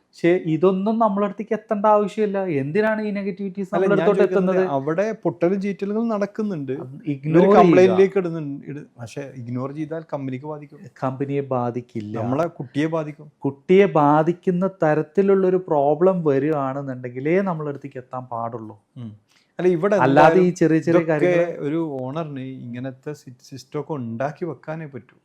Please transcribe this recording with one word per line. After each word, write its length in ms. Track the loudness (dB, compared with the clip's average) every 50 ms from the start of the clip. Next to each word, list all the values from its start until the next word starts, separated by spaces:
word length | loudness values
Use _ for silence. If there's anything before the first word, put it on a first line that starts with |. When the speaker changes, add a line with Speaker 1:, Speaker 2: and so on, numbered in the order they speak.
| _ _ _
Speaker 1:
പക്ഷേ 260 | -2 2 2 2 2 0
ഇതൊന്നും 540 | -2 0 2 2 2 2 2 -2 -2 0 2
നമ്മളടുത്തേക്ക് 540 | 0 0 2 0 -2 -2 -4 -8 -6 -6 -6
എത്തേണ്ട 320 | -6 -4 _ -4 0 2
ആവശ്യമില്ല. 580 | 4 4 4 2 0 -2 -2 -2 -2 -2 -4 -4
എന്തിനാണ് 580 | -2 -2 -2 -4 -2 -2 0 0 0 -2 -2
ഈ 100 | -4 -4
നെഗറ്റിവിറ്റീസ് 580 | -6 -4 -6 -6 -6 -6 -8 -10 -8 -8 -8 -4 -2
Speaker 2:
അല്ല, 120 | 0 2
ഞാൻ 60 | 2
Speaker 1:
നമ്മളടുത്തോട്ട് 280 | 2 4 4 4 4 4
Speaker 2:
ചോദിക്കുന്നത് 360 | 4 4 4 2 2 2 2
Speaker 1:
എത്തുന്നത്? 180 | 2 0 0 0
Speaker 2:
അവിടെ 380 | -2 -2 -2 -2 -2 -2 -2
പൊട്ടലും 500 | -4 -4 -4 -4 -2 0 0 0 0 0
ചീറ്റലുകളും 460 | -2 -4 -6 -6 -6 -4 -4 -2 -2 -2
നടക്കുന്നുണ്ട്. 640 | -2 -2 -4 -4 -4 -6 -6 -4 -4 -6 -6 -6
Speaker 1:
അത് 80 | -6 -8
Speaker 2:
ഇവര് 300 | -8 -12 -14 -10 -8 -6
Speaker 1:
ഇഗ്നോർ 320 | -6 -6 -4 2 4 4
ചെയ്യുക. 160 | 6 8 8 8
Speaker 2:
കംപ്ലയിന്റിലേക്ക് 600 | 8 8 8 8 8 6 6 6 4 4 4 0
ഇടുന്നുണ്ട്, 480 | -2 -2 -4 -6 -6 -8 -8 -10 -10
ഇട്-, 220 | -12 -14 -14 -14 -18 _ -18
പക്ഷേ 320 | -18 -14 -12 -12 -12 -12 -14
ഇഗ്നോർ 400 | -14 -12 -8 -6 -6 -6 -6 -6
ചെയ്താൽ 280 | -8 -8 -8 -8 -10 -10 -10 -10
കമ്പനിക്ക് 320 | -8 -6 -8 -8 -8 -10
ബാധിക്കും. 340 | -10 -12 -12 -14 -18 -20 -20 -20 -20 -12 -6 -6
Speaker 1:
കമ്പനിയെ 380 | -6 -4 -4 -4 -4 -2 -4
ബാധിക്കില്ല. 800 | -2 -2 -2 -2 -2 -2 -4 -6 -10 -8 _ -10 -8 -8 -6 -6
Speaker 2:
നമ്മളെ 260 | -2 -2 0 0 0 -2
കുട്ടിയെ 380 | -4 -10 -14 -8 -4 -4 -2
ബാധിക്കും. 460 | -2 -2 -4 -6 -8 -10 -16 -20 -20 _ _ -6
Speaker 1:
കുട്ടിയെ 400 | -6 -6 -6 _ 4 4 6 6
ബാധിക്കുന്ന 840 | 4 4 4 4 4 4 4 2 0 -2 -2 _ -2 -2 0 -2 -2 -2 _ 0
തരത്തിലുള്ളൊരു 760 | 2 2 0 -2 -2 _ 0 2 4 4 4 4 2 2 0
പ്രോബ്ലം 640 | 0 0 0 2 2 2 2 4 4 2 2 2 2
വരികയാണെന്നുണ്ടെങ്കിലേ 1200 | 2 2 2 2 0 0 -2 -2 -4 -6 -6 -8 -10 -10 -10 -12 -12 -10 -6 -2 0 0 0
നമ്മളടുത്തേക്ക് 560 | 0 -2 -4 -4 -6 -8 -8 -10 -12 -14 -14 -14
എത്താൻ 280 | -14 _ -12 -12 -10
പാടുള്ളൂ. 540 | -10 -8 -8 -8 -8 -8 -10 -12 -14 -16 -20 _ _ _ -16
Speaker 2:
ഉം. 140 | -16 -16 -16 -18 _ _ _ _ _ _ _ 0
അല്ല, 100 | 0 2
ഇവിടെ 260 | 2 2 2 2 2
Speaker 1:
അല്ലാതെ 140 | 4 4 4
Speaker 2:
എന്തായാലും 340 | 6 8 6 8 6 6 4
Speaker 1:
ഈ 60 | 2
ചെറിയ 300 | 2 2 2 2 2 2
ചെറിയ 200 | 2 2 2 2
Speaker 2:
ഇതൊക്കെ 120 | 2 2
Speaker 1:
കാര്യങ്ങള് 460 | 0 2 2 2 2 2 0 0 -4 -6
Speaker 2:
ഒരു 400 | -6 -4 -4 -4 -4 -6 -6 -8
ഓണറിന് 380 | -8 -8 -6 -8 -8 -8 -10 -10
ഇങ്ങനത്തെ 760 | -12 -12 -12 -14 -14 -12 -12 -10 -10 -12 -12 -12 _ -14 -14
സി-, 240 | -14 _ -20 -20 -20
സിസ്റ്റം 380 | _ -20 -18 -18 -18 _ -10 -10
ഒക്കെ 140 | -8 -8 -8
ഉണ്ടാക്കി 520 | -8 -8 -8 -6 -4 -4 -6 -4 -6 -8
വെക്കാനേ 400 | -10 -10 -10 -12 -12 -10 -10 -12
പറ്റൂ. 320 | -12 -14 -16 -18 _ _ _ _